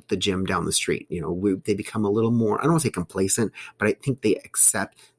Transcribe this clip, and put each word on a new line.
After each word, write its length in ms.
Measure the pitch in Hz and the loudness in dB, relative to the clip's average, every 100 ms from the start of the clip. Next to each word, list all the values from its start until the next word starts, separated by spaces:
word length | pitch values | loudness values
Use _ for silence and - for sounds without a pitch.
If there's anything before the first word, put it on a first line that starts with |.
| - | -4
the 80 | 95 | -2
gym 280 | 98 92 | 0 0
down 200 | 95 92 | 0 -2
the 80 | 82 | 0
street." 340 | - - - - | -2 0 -4 -4
You 120 | 87 | -8
know, 120 | 78 | -4
we, 220 | 87 101 | -2 0
they 200 | 92 - | 0 -2
become 300 | 101 104 110 | -2 -2 -2
a 60 | 104 | 0
little 220 | 107 113 | 2 2
more, 260 | 117 110 104 | 2 2 2
I 60 | |
don't 80 | 147 | 2
wanna 80 | 165 | 2
say 100 | 123 | 2
complacent, 600 | - 85 95 95 - 104 - - - | -4 -6 -2 0 0 -2 -4 -14 -2
but 100 | 104 | -2
I 40 | |
think 300 | 98 - 123 | 0 -4 -2
they 140 | 110 - | 0 0
accept 600 | - - - 104 98 _ - | -2 2 2 2 -4 _ -20